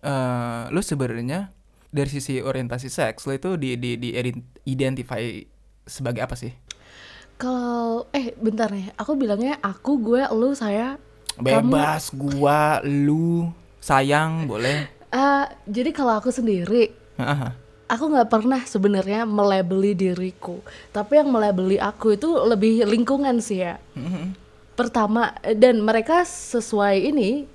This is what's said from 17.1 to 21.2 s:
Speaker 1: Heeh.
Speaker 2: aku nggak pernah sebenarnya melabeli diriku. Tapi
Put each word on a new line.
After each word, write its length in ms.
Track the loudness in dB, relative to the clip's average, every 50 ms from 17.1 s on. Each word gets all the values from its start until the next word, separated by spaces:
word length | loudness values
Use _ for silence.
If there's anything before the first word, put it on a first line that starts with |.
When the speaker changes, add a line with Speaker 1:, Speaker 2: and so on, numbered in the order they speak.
| -6 -4
Speaker 1:
Heeh. 400 | -2 0 0 0 -2 -4 -8 -10 -16 -20 -20 -20 -6
Speaker 2:
aku 260 | -4 -4 -2 0 2
nggak 220 | 4 4 4 4
pernah 260 | 2 2 2 2 0 0 -2
sebenarnya 560 | -4 -4 0 2 2 2 2 0 0 -2 -2
melabeli 720 | -2 -2 0 2 4 4 4 2 0 0 0 0 2 0 0
diriku. 720 | 0 0 -2 -2 -2 -6 -8 -8 -10 -12 -12 -12 -12 -14 -18 -20 -20 -20 -8
Tapi 320 | -6 -6 -2 4 4 4